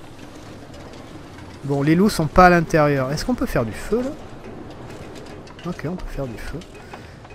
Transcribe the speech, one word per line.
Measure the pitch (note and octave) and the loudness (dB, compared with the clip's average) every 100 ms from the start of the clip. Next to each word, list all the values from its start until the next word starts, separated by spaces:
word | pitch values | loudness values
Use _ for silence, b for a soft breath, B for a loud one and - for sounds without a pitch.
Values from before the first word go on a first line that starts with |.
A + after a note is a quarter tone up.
| - - - - - - - - - - - - - - - - | -16 -16 -16 -16 -16 -16 -16 -16 -16 -16 -16 -16 -16 -16 -16 -10
Bon, | C#3 C#3 | -2 2
les | C#3+ E3+ | 6 8
loups | G#3 | 6
sont | - D#3 | 4 4
pas | F#3 F3+ | 8 10
à | |
l'intérieur. | F3 D#3+ D#3+ D3 C#3 C3 | 8 6 4 6 4 2
Est-ce | D3+ - | -2 -2
qu'on | B3 | -2
peut | - | 0
faire | D3+ A2+ | 0 0
du | |
feu, | - - A3 | -4 -2 0
là ? | B3+ - - - - - - - - - - - - - - - E3+ | 0 -6 -12 -14 -14 -14 -14 -14 -14 -14 -14 -14 -14 -16 -16 -10 -8
Ok, | F3 - | -6 -6
on | F3+ | -6
peut | - | -6
faire | - C3 | -6 -6
du | G#2 | -6
feu. | - C3 - B B B B B B | -8 -10 -12 B B B B B B